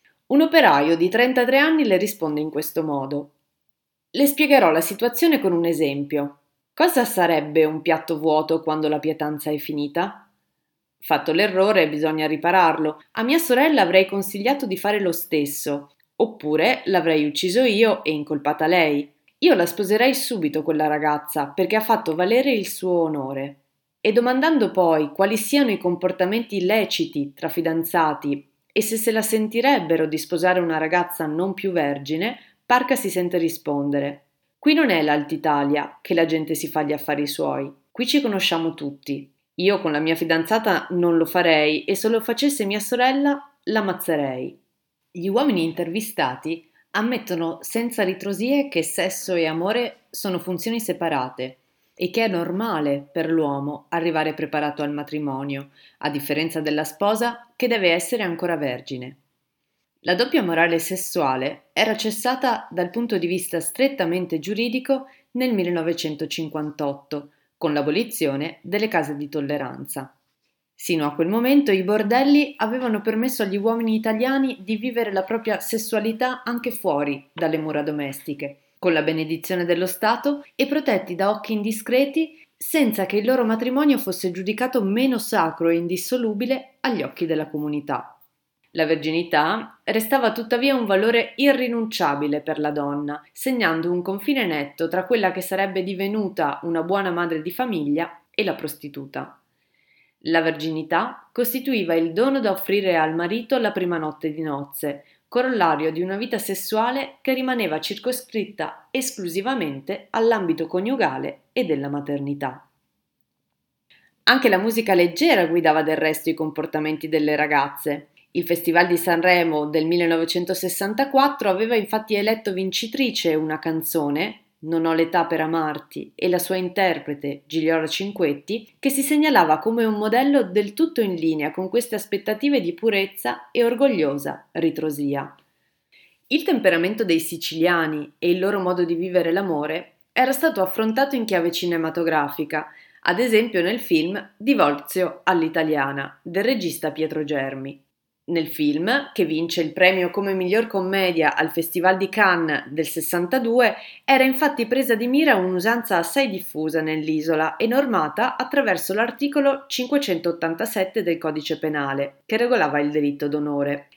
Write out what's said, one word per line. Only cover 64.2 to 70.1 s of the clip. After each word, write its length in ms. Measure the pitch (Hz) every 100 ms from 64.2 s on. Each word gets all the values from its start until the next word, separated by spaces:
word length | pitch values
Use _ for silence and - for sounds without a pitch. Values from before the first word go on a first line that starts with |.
| 170 160
giuridico 680 | 165 208 240 254 254 269 - - _
nel 240 | 247 254
millenovecentocinquantotto, 1800 | 208 175 175 165 165 156 151 160 - 156 151 151 143 143 139 - 147 143 _ _ _
con 140 | 160
l'abolizione 880 | 147 143 170 233 - 151 139 160 -
delle 260 | - 202 220
case 300 | 180 147 143
di 140 | 147
tolleranza. 840 | 151 143 147 131 131 139 - 131